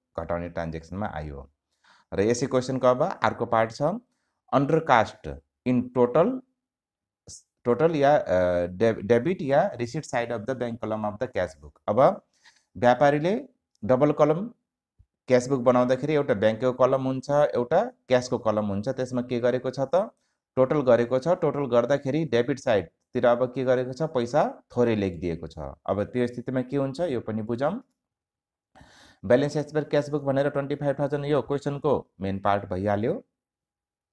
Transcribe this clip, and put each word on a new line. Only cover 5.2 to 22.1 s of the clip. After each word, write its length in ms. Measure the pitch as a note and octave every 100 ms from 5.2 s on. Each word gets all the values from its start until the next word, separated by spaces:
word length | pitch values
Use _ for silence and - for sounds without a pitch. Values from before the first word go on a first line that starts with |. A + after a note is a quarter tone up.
| D#2 C#2 _ _ -
in 140 | B2+ B2 B2+
total 500 | A#2+ D3+ F#3+ C4 - _ _ _ _ _ _ _ - - _ _
टोटल 320 | - A#2+ D#3+ D#3+
या, 200 | C#3 D3
अ, 500 | - F2+ F2+ F2 F2
डे-, 360 | F#2 A2+ A2
डेबिट 400 | G2 A#2 C3 F#3+
या 300 | D3 C#3 B2
receipt 320 | A#2 A#2+ D#3
side 260 | - B2+ A#2+
of 100 | A#2+
the 140 | G#2+
bank 180 | B2+ A#2+ A#2
column 200 | A2 G#2+
of 100 | G#2+ G2+
the 80 | G#2
cash 300 | - F2+ -
book। 220 | D2 _ -
अब 340 | G#2 D3 G3+ _ _ _ _ _ -
व्यापारीले 680 | A#2+ B2 C#3+ D3 D#3+ A3 D4 _ _ _
डबल 280 | G#2 B2+ D3
कलम 380 | D3+ D3 D#3 A3+ - _ _ _ _ _ _ -
क्यास 220 | B2 B2+
बुक 120 | C#3
बनाउँदाखेरि 540 | A#2+ B2 B2 B2+ C#3+
एउटा 200 | D3+ C#3+
ब्याङ्कको 380 | A2 G#2+ A2 B2+
कलम 300 | B2+ B2+ C3+
हुन्छ, 280 | C3 C3 B2+
एउटा 520 | C#3+ D3 - A#2+ E3
क्यासको 560 | A#3+ - _ B2 B2 A#2+
कलम 260 | A2 G#2+
हुन्छ। 240 | G#2 G2+ G#2
त्यसमा 340 | C3 B2+ B2+
के 180 | B2 B2
गरेको 300 | A#2+ B2+ C3
छ 100 | B2
त? 300 | C3 F3+ A3+ _ _ _ _ -
टोटल 240 | C3 D3+
गरेको 380 | B2+ A#2 A#2+ C3
छ। 100 | D#3+
टोटल 380 | F3+ D#3 C3+ C#3
गर्दाखेरि 580 | A#2 A#2+ C#3+ C#3